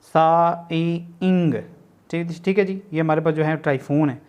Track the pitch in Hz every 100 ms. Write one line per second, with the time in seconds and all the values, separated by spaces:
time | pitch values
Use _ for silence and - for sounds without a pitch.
0 | - 160 160 165 170 170 170 165 170 170
1 | - - 185 185 165 117 - - - _
2 | _ 170 170 160 - 190 196 190 - 156
3 | 160 156 160 156 156 156 - 135 - 147
4 | 151 117